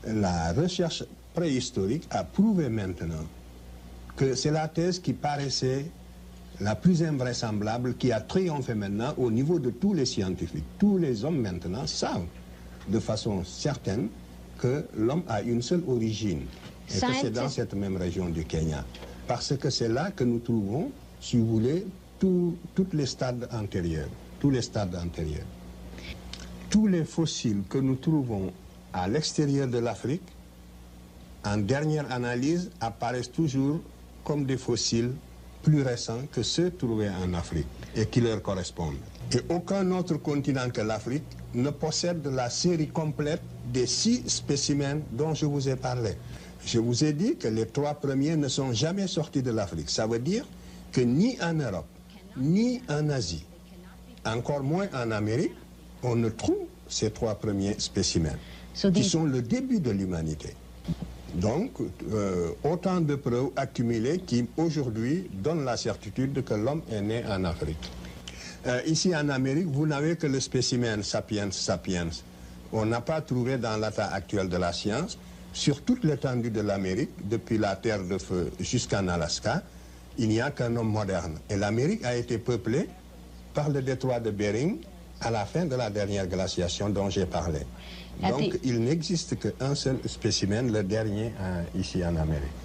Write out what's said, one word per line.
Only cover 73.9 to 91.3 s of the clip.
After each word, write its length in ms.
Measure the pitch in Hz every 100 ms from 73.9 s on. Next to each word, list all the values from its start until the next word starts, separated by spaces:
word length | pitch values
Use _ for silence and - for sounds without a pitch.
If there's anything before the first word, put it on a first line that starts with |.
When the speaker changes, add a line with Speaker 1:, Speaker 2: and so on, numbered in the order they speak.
| 107 101
Speaker 1:
actuel 360 | 92 95 104 92
de 80 | 87
la 160 | 90
science, 460 | 85 107 113 180 - - - -
sur 300 | - - 139
toute 220 | - 247
l'étendue 460 | 156 135 139 123 117
de 100 | 110
l'Amérique, 500 | 104 98 95 95 147 -
depuis 340 | 98 113 - 113
la 160 | 104 95
Terre 280 | 117 104
de 140 | 90 95
Feu 320 | - 92 78 -
jusqu'en 480 | 101 123 - 101 95
Alaska, 540 | 87 78 - 104 147 - - - - - -
il 100 | 113
n'y 120 | 110
a 100 | 135
qu'un 240 | - 120 117
homme 140 | 113
moderne. 480 | 107 101 92 82 78 -
Et 60 | 101
l'Amérique 480 | 101 113 143 214
a 100 | 123 123
été 220 | 117 113
peuplée 500 | - 120 113 127 254 - - - - - -
par 140 | - 147
le 120 | 143
détroit 380 | 131 127 131 120
de 100 | 113
Bering 480 | 101 104 107 156 277 - - - -
à 100 | 117
la 140 | 113 101
fin 180 | 160 175
de 80 |
la 160 | 127 117
dernière 360 | 104 101 101 92
glaciation 600 | 92 92 - 85 - 101
dont 200 | 101 98
j'ai 160 | 92 90
parlé. 340 | 90 85 76 67 - - - - -
Speaker 2:
Ah, 80 | 185
Speaker 1:
Donc, 100 | 139 156
Speaker 2:
des 80 | -
Speaker 1:
il 160 | 131 120
n'existe 560 | 113 170 156 170 - 110
qu'un 360 | 107 - 131 147
seul 220 | 139 127 -
spécimen, 640 | - 113 - 95 107 127
le 100 | 107
dernier, 500 | 95 110 110 101 113